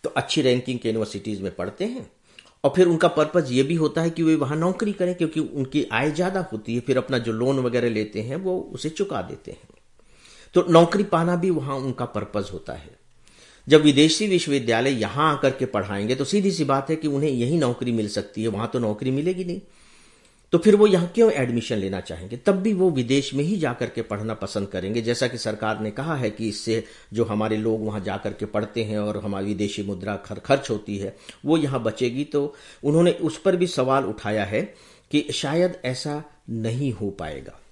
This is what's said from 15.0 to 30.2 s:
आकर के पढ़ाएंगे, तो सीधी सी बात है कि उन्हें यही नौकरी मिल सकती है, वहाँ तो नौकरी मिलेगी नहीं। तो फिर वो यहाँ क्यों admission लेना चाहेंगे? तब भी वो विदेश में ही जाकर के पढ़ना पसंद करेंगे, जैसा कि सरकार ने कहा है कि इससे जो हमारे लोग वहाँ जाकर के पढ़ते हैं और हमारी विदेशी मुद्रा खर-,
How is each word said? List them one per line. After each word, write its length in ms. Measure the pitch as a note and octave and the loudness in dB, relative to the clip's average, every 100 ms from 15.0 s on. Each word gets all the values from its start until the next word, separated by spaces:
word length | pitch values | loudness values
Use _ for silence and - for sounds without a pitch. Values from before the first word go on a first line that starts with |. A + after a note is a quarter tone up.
| G#2 B2 D#3 | -2 2 2
आकर 180 | C#3+ C#3 | 4 0
के 160 | C3 B2+ | 0 -2
पढ़ाएंगे, 480 | G#2 F#2+ G2+ G#2+ | -2 -2 -4 -2
तो 100 | B2+ | -2
सीधी 260 | C#3+ G#3 G3 | 0 2 2
सी 140 | E3 | 0
बात 260 | C#3 C#3 C3+ | 0 0 0
है 60 | D#3+ | -2
कि 120 | D3+ | 0
उन्हें 220 | C#3 D3+ | 0 0
यही 280 | B2+ A#2+ E3 | 0 0 2
नौकरी 340 | C3 B2 B2 | 2 0 -2
मिल 160 | A2+ G#2 | 0 0
सकती 340 | G#2 G2 - | -4 -6 -4
है, 60 | A2 | -4
वहाँ 220 | G2 A2+ | -2 -4
तो 60 | B2+ | -2
नौकरी 320 | A2+ G#2 C3 | -2 -2 -2
मिलेगी 340 | C3 D#3+ F3+ | -2 -2 -4
नहीं। 160 | F3+ F3+ - _ - - - _ _ _ _ | -6 -8 -10 _ -20 -20 -20 _ _ _ _
तो 60 | E3+ | 4
फिर 180 | G#3+ G#3+ | 6 8
वो 100 | G#3+ | 8
यहाँ 260 | F#3 F3 | 6 2
क्यों 180 | A3+ A3+ | 4 4
admission 440 | D3 B2+ A#2 - A2 | 4 0 -2 -2 -4
लेना 240 | F#2+ F#2+ | -2 -4
चाहेंगे? 360 | - E2 F#2 A#2 | -8 -12 -12 -2
तब 160 | - | 0
भी 200 | F#3+ G#3 | 2 2
वो 180 | G3 F#3 | 2 2
विदेश 440 | C#3 A#2 C#3 C3+ | 2 2 0 0
में 100 | C3 | -2
ही 120 | D3+ G#3 | -2 0
जाकर 340 | D3+ A#2+ A#2+ | -2 -2 -6
के 120 | - | -6
पढ़ना 320 | A2+ G#2 A2 | -6 -4 -4
पसंद 340 | G#2+ F#2+ G#2 G2 | -6 -6 -6 -4
करेंगे, 340 | F#2 F#2 A#2 | -4 -4 -2
जैसा 260 | A2+ A#2+ B2 | -2 0 -2
कि 100 | A#2+ | -2
सरकार 420 | A2+ G#2 A2 G#2 | -6 -4 -4 -4
ने 100 | G#2+ | -4
कहा 260 | G#2 D3 D3+ | -6 -6 -2
है 140 | A2+ | -4
कि 180 | - A2+ | -2 -6
इससे 360 | G#2 - A2+ A2+ - - | -4 -2 -4 -4 -18 -8
जो 120 | G#2+ | -2
हमारे 320 | A2+ G#2+ G#2+ A2 | 0 0 0 0
लोग 300 | A2 A2 G#2+ | 0 -2 -2
वहाँ 140 | G#2 | -6
जाकर 320 | F#2+ G2+ G#2 | -6 -6 -6
के 140 | G2+ G#2 | -8 -6
पढ़ते 380 | G#2+ G#2 A#2 | -4 -4 -4
हैं 140 | G#2+ G#2 | -4 -4
और 260 | G#2 G#2 | -4 -4
हमारी 220 | G#2 G2 G2 | -6 -4 -4
विदेशी 360 | G2 G2+ G#2 | -2 -4 -4
मुद्रा 340 | G2 F#2+ G2 | -6 -6 -6
खर-, 220 | G2 | -8